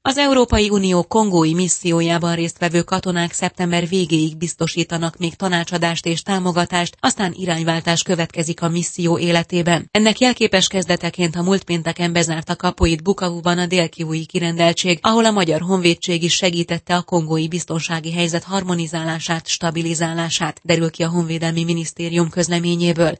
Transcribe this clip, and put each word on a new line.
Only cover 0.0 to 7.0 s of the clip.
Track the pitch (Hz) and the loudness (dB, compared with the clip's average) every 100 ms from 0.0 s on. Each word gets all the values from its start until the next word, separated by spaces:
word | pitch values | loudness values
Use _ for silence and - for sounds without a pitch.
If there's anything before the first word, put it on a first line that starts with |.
Az | - 269 | -2 2
Európai | 285 262 240 220 208 | 4 4 4 4 4
Unió | 202 190 180 | 4 4 2
kongói | 170 220 208 180 160 | 2 2 4 4 4
missziójában | 170 185 - 175 170 170 170 170 170 | 2 0 0 0 2 2 0 0 0
résztvevő | 170 - 170 170 | -2 -2 0 0
katonák | 170 190 185 175 170 | 0 -2 -2 -2 -2
szeptember | - 180 - 175 175 175 | -2 -6 -2 0 0 0
végéig | 190 170 160 156 156 | 0 2 2 0 -2
biztosítanak | 165 - 165 175 165 170 165 - | -8 -4 -4 -2 -4 -2 -4 -4
még | 170 - | -6 -4
tanácsadást | 190 175 170 175 170 170 170 | -2 -2 -2 -2 -2 -2 -2
és | 165 | -4
támogatást, | - 190 180 175 175 175 175 | -2 -2 0 0 0 -2 -2
aztán | - | -2